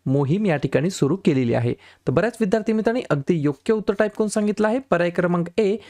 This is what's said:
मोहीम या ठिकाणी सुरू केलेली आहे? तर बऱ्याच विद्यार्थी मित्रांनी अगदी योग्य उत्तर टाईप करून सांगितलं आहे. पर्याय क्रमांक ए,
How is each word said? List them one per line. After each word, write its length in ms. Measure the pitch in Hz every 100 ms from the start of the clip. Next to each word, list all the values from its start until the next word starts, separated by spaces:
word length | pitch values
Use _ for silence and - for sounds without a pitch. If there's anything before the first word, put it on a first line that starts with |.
| -
मोहीम 400 | 139 139 190 208
या 120 | 147
ठिकाणी 320 | - 151 165
सुरू 260 | - 139 185
केलेली 380 | - 135 117
आहे? 200 | 120 117
तर 380 | - - - -
बऱ्याच 260 | 131 214 -
विद्यार्थी 340 | 208 220 214
मित्रांनी 280 | 220 226 247 -
अगदी 260 | 147 135 170
योग्य 380 | 143 143 -
उत्तर 200 | 220 202
टाईप 180 | 202 214
करून 160 | - 214
सांगितलं 400 | 220 208 208 214
आहे. 120 | 254
पर्याय 300 | - 170 175
क्रमांक 500 | 175 175 175 170 -
ए, 180 | 202 214